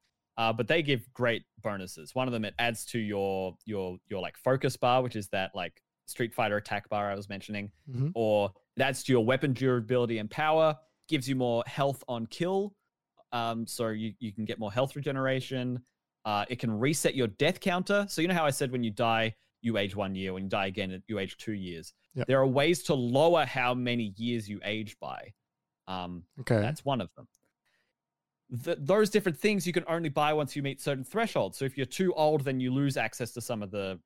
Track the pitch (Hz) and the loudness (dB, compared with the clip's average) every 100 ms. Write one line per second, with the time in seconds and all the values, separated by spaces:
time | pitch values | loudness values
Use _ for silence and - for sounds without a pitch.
0 | _ _ _ - 113 113 117 165 143 131 | _ _ _ -2 0 0 2 2 2 0
1 | - - 123 107 - - 113 98 92 - | -2 -2 0 0 -6 -8 -6 -6 -8 -12
2 | 76 127 131 117 104 - 120 110 - 120 | -8 -4 -2 -2 -4 -2 -2 -2 -6 -4
3 | 104 101 98 95 92 82 - 101 92 90 | -2 -2 0 -2 -4 -8 -6 -4 -4 -8
4 | - 98 87 - 127 135 143 - 123 127 | -8 -6 -6 -2 2 2 2 2 4 4
5 | 123 110 98 98 95 98 87 - _ _ | 2 -4 -4 -2 -2 -4 -8 -10 _ _
6 | - - 117 - 110 104 - 104 - 104 | -12 -4 -4 0 0 0 -2 -6 -2 -2
7 | 101 101 104 98 - 104 101 - - 123 | -2 -4 -8 -10 -8 -8 -8 -14 -8 -4
8 | 143 180 110 104 101 - _ - 135 135 | -2 0 4 4 2 -4 _ -2 0 0
9 | - 123 110 131 147 117 131 123 107 123 | 4 4 4 2 2 2 2 2 2 2
10 | 120 113 107 - 156 160 160 151 _ _ | 2 0 -4 -2 2 6 4 2 _ _
11 | - 151 127 131 123 117 - - 139 135 | -2 -2 0 0 2 2 0 0 0 0
12 | - 117 113 - 170 196 202 - _ _ | -6 -6 -6 -4 0 0 -2 -8 _ _
13 | _ _ _ 120 117 117 113 - 113 107 | _ _ _ -2 -2 -2 -4 -2 -2 -2
14 | 110 101 113 98 107 110 107 113 135 147 | -6 -6 -8 -6 -6 -4 -2 0 0 -2
15 | 143 135 131 131 131 131 123 123 - _ | -4 -2 0 0 -2 -4 -4 -6 -10 _
16 | _ _ 110 104 101 123 120 107 135 160 | _ _ -2 0 0 -2 -2 0 0 2
17 | 170 131 117 98 147 185 190 180 180 202 | 0 0 0 2 0 2 0 0 2 0
18 | 202 - 170 175 151 139 139 127 117 98 | 0 0 0 2 2 2 -2 0 -2 0
19 | 117 113 113 - _ _ 117 107 101 104 | 2 2 0 -4 _ _ -2 0 0 -2
20 | 98 95 95 92 95 104 95 95 95 92 | -4 -2 -4 -4 -2 0 0 -2 -6 -8
21 | - 104 98 - - 104 90 82 - - | -6 -4 -4 -6 -8 -6 -6 -10 -14 -20
22 | _ 135 120 135 135 131 151 175 - 143 | _ -4 2 4 4 4 4 2 2 0
23 | 120 131 165 170 135 135 123 123 123 120 | 4 6 6 6 4 0 0 0 0 0
24 | 107 95 120 117 101 104 101 110 104 - | -2 -4 -2 -2 -4 -6 -4 -4 -6 -10
25 | 69 62 - - _ _ _ _ - 92 | -10 -10 -14 -20 _ _ _ _ -10 -8
26 | 90 87 85 - 123 113 104 156 139 131 | -6 -10 -14 -8 0 2 2 -2 -4 -4
27 | 90 - - _ _ _ _ _ _ _ | -4 -12 -20 _ _ _ _ _ _ _
28 | _ _ _ _ _ 120 165 170 143 202 | _ _ _ _ _ -8 -6 -2 2 4
29 | 208 214 190 147 214 208 170 175 165 165 | 4 2 0 2 2 2 0 -2 0 -2
30 | 165 156 151 151 143 147 139 135 - 135 | 0 2 4 2 0 -2 -4 -4 -2 -4
31 | 131 208 226 143 98 - 135 139 127 - | -2 -2 0 0 0 -2 -4 -2 -4 0
32 | 185 156 151 156 139 131 127 131 143 135 | 2 4 4 4 2 0 0 2 2 2
33 | 113 - 117 - 113 113 101 101 95 90 | -2 -4 -6 -6 -6 -6 -4 -4 -4 -6